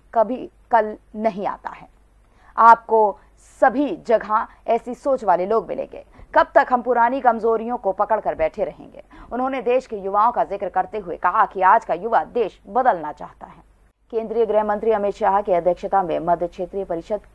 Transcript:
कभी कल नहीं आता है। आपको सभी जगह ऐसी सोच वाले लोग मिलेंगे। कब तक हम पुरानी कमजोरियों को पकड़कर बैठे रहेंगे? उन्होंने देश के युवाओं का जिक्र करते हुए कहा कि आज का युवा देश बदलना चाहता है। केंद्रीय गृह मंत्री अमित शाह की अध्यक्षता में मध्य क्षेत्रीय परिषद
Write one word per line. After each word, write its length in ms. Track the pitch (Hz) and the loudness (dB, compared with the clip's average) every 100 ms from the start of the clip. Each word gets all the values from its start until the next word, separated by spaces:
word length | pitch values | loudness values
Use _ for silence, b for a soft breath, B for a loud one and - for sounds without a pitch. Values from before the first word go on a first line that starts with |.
| _ | _
कभी 360 | 226 214 247 - _ _ | -2 -2 -2 -10 _ _
कल 260 | 233 214 214 _ 214 | 0 0 -6 _ -4
नहीं 300 | 220 190 185 | -4 -4 -8
आता 240 | - - | -8 -12
है। 180 | - - _ _ _ _ b b - | -16 -20 _ _ _ _ b b 4
आपको 600 | 226 226 - 220 214 185 b b _ - | 6 6 4 2 2 -2 b b _ 2
सभी 360 | 277 233 285 180 - | 2 2 -2 -4 0
जगह 400 | 220 208 214 - b - | -2 2 -2 -2 b -2
ऐसी 280 | 233 240 | -2 -2
सोच 300 | 240 294 262 | -8 -2 -2
वाले 220 | 208 175 185 | 2 0 2
लोग 220 | 220 165 | 0 -2
मिलेंगे। 360 | 147 - - - b b | -8 -8 -12 -20 b b
कब 120 | - - | 0 2
तक 120 | 320 277 | 2 2
हम 100 | 247 | 0
पुरानी 380 | 233 240 233 269 | 0 2 2 2
कमजोरियों 560 | 247 226 220 226 226 240 | 0 2 0 0 -2 -4
को 160 | 196 | -4
पकड़कर 420 | 185 208 220 190 | -2 -2 -2 -2
बैठे 300 | 151 160 - | -2 -4 -2
रहेंगे? 380 | 180 160 147 - - B B | -6 -6 -20 -20 -20 B B
उन्होंने 300 | 240 254 262 | -6 -4 -4
देश 240 | 233 247 254 | -2 -2 -2
के 100 | 214 | -10
युवाओं 360 | 190 202 220 | -4 2 2
का 120 | 202 | 0
जिक्र 240 | 170 190 190 | -4 -4 -4
करते 300 | 185 180 220 | -4 -4 -6
हुए 180 | 175 151 | -10 -4
कहा 300 | 185 196 196 | -2 0 0
कि 140 | 196 | 2
आज 220 | 185 220 | 4 4
का 100 | - | 2
युवा 300 | 165 208 220 | -6 0 -2
देश 360 | 156 247 202 - - | -2 -4 -4 -6 -6
बदलना 440 | 202 254 190 151 | 0 2 0 -4
चाहता 340 | 147 170 - - | -12 -16 -18 -20
है। 160 | - _ _ _ _ _ | -20 _ _ _ _ _
केंद्रीय 360 | 226 220 220 226 | -8 -6 -2 0
गृह 180 | 214 | 2
मंत्री 260 | 214 208 220 | 0 -2 0
अमित 240 | 220 202 | 0 0
शाह 260 | 196 202 196 | -2 0 0
की 120 | 208 | 2
अध्यक्षता 500 | 175 170 175 190 196 | 0 2 -2 0 0
में 160 | 180 151 | 0 -4
मध्य 280 | 160 170 175 | 0 0 -2
क्षेत्रीय 380 | - 175 202 | -6 -10 -8
परिषद 360 | 190 170 165 - - | -6 -8 -6 -8 -8